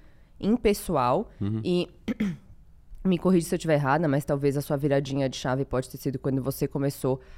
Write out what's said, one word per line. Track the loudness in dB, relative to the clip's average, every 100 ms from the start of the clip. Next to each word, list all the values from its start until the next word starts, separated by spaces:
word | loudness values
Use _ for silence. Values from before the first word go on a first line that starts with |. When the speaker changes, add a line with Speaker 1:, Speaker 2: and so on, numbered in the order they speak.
| -20 -20 -20 -6
Speaker 1:
impessoal. | 0 2 2 0 0 0 2 2 -2 -6
Speaker 2:
Uhum. | -4 -2
Speaker 1:
E | 0 0 -2 -8 -8
<clears throat> | -4 -4 -6 -14 -20 -20 -20 -18 -4 0
me | 2
corrija | 4 2 2
se | -2
eu |
estiver | 2 2
errada, | 4 2 2
mas | 0 0
talvez | 0 2 0
a |
sua | -2 0
viradinha | 2 2 0 -2 -2
de | -2
chave | -2 -2
pode | 0 -4 -4
ter | -8
sido | -6 -4
quando | -2 -2
você | -2 -2 -4
começou | 0 -2 -2 -2 -2 -6